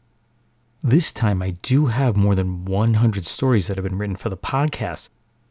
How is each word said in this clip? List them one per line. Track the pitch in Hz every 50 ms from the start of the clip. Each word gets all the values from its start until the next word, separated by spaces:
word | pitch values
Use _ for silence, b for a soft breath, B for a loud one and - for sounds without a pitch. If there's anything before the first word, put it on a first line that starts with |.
| _ _ _ _ _ _ _ _ _ _ _ _ _ _ _ _ -
This | 120 117 170 165 -
time, | - - 113 107 101 92 92
I | 95 92 - -
do | - 127 143 151
have | 127 110 127 139 127 104
more | 101 98 101 101
than | 92 92 92 92 90 90
one | 95 95 98 110 117 110
hundred | 107 117 113 104 104 82
stories | - - - - 131 127 107 90
that | - 98
have | 95 92
been | 95 90 98
written | 104 101 98
for | - - 107
the | 98
podcast, | - - - - 135 147 151 - - - 90 80 - - - _ _ _ _ _ _ _ _